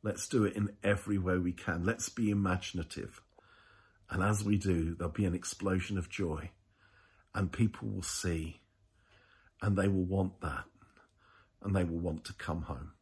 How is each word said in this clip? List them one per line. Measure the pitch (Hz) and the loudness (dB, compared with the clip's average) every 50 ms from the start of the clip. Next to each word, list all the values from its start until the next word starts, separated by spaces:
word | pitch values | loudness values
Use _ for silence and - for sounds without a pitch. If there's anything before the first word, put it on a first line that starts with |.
Let's | - 107 98 - - | -2 -4 -2 -2 -4
do | - - 120 107 | 0 2 4 4
it | 98 - | 4 2
in | 107 104 101 - - | 0 -2 -2 -2 -2
every | - 101 101 95 - 107 101 98 | 0 0 0 0 0 -2 0 0
way | 90 92 92 92 | 2 2 2 2
we | 87 90 | 2 0
can. | 87 - - - 85 80 85 | -2 -2 -4 -4 -2 0 0
Let's | 101 117 - - - | 0 0 -2 -4 -6
be | - - 113 107 | -2 -2 0 2
imaginative. | 104 101 98 98 90 98 - - - 90 78 - - - - - - - _ _ _ - _ _ - - - _ - - _ _ _ _ _ - | 2 2 2 2 0 0 -2 -4 -6 -6 -6 -6 -8 -10 -10 -10 -12 -20 _ _ _ -20 _ _ -20 -20 -20 _ -20 -20 _ _ _ _ _ -6
And | - 98 92 | -2 2 2
as | 104 107 101 | 4 2 2
we | 104 101 104 98 | 4 4 2 4
do, | 92 98 90 82 80 82 82 | 4 4 2 4 2 0 -2
there'll | - 87 82 | -2 -4 -4
be | 78 - 104 | 0 0 0
an | 90 85 | 2 0
explosion | 90 - - - - 98 98 92 92 - - 104 | -2 -4 -6 -8 -2 0 0 0 0 0 -2 -4
of | 95 85 - | -4 -4 -4
joy, | - - 98 82 78 73 78 90 - _ _ _ _ _ _ _ _ - _ _ _ _ _ _ | -4 -2 -2 -2 -2 -4 -6 -10 -12 _ _ _ _ _ _ _ _ -20 _ _ _ _ _ _
and | - 101 95 87 | -2 -2 -2 -2
people | - - 113 104 - - 113 107 | 2 2 2 2 2 -2 -6 -4
will | 101 95 | -4 -4
see, | 90 - - - - 90 85 82 80 80 80 - _ _ _ _ _ _ _ _ _ _ _ - _ _ _ _ _ - _ _ | -4 -4 -4 0 0 0 0 0 -2 -4 -8 -12 _ _ _ _ _ _ _ _ _ _ _ -20 _ _ _ _ _ -20 _ _
and | - 104 101 | 0 2 4
they | 98 95 | 4 4
will | 98 95 95 90 | 4 4 4 2
want | 90 95 95 95 95 - - | 2 2 2 2 0 -2 -6
that, | - 80 73 - - - _ _ - _ _ - - _ _ _ _ _ - - - _ _ _ | -6 -6 -6 -6 -8 -10 _ _ -20 _ _ -20 -20 _ _ _ _ _ -20 -20 -20 _ _ _
and | - 101 98 | -4 0 2
they | 95 90 | 2 2
will | 85 82 82 | 2 0 0
want | 85 87 78 78 - | 0 -2 -2 -4 -8
to | - | -12
come | - - - - 76 82 | -12 -8 -6 -4 -4 -4
home. | 80 - 69 64 73 76 - _ | -4 -6 -8 -8 -8 -14 -16 _